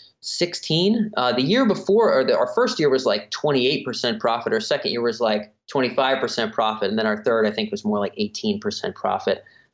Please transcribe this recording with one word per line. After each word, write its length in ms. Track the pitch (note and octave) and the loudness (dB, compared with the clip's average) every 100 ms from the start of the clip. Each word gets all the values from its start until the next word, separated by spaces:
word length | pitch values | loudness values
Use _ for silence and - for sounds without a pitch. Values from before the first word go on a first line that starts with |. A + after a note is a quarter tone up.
| - _ | -20 _
sixteen. 920 | - - - - - D#3+ G3 A3 - - | -10 -4 -4 -4 -2 2 2 2 0 0
Uh, 160 | B2+ | 0
the 100 | B2+ | 2
year 240 | C#3 B3 A#3 | 2 4 2
before, 480 | - - G#3 A3 | 2 2 4 4
or 100 | C3 C3 | 4 4
the, 120 | A#2 | 2
our 160 | B2 | 2
first 260 | - A#3+ F#3+ | 2 0 2
year 100 | D3 | 2
was, 160 | C3 B2 | 2 2
like, 260 | G#2+ - | -2 -4
twenty-eight 540 | - D3+ C3+ B2 D3+ C3 | -4 0 2 2 0 -4
percent 340 | A2+ A#2+ A2 | -4 -4 -2
profit. 320 | A#2+ A#2 A2+ | 0 -2 0
Our 80 | A2+ | -2
second 320 | - A#2 - | 0 -2 -2
year 100 | A#2+ | -2
was, 180 | A#2 A2 | -2 0
like, 340 | A2+ G#2+ - _ - | 0 0 -4 _ -6
twenty-five 520 | C#3 B2 C#3 C3+ C3 | -2 0 2 2 0
percent 340 | A#2+ - A2 | -2 -2 -2
profit. 360 | A#2 A2 A2 G2+ | 0 0 0 -2
And 80 | A2 | 0
then 80 | A2 | 0
our 160 | G#2+ | 0
third, 220 | B2 A2+ G#2+ | 2 2 2
I 60 | |
think, 200 | G#2+ G#2+ | 0 -4
was 120 | G#2 | -4
more 160 | G#2+ G#2 | -2 -2
like 140 | G2+ - | -2 -4
eighteen 420 | G#2 - A2 G2 | -6 -4 -4 -2
percent 360 | G#3 - - - | -4 -4 -6 -4
profit, 480 | G2 F#2+ - - - - _ | -2 -2 -2 -4 -6 -20 _